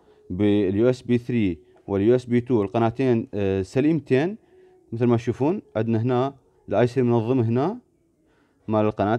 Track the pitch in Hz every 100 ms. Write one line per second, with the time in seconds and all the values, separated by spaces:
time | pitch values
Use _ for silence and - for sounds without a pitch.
0 | _ _ - 90 104 101 95 98 123 127
1 | - 120 120 120 98 82 _ _ - 98
2 | 107 123 123 120 120 117 98 117 113 117
3 | 131 117 - 101 98 95 95 131 143 165
4 | - 131 170 220 _ _ _ _ _ 117
5 | 123 117 120 110 143 196 - 107 113 110
6 | 123 123 135 - _ _ - 98 120 135
7 | 120 120 110 131 113 120 160 247 - _
8 | _ _ _ _ _ _ - 107 107 104
9 | 101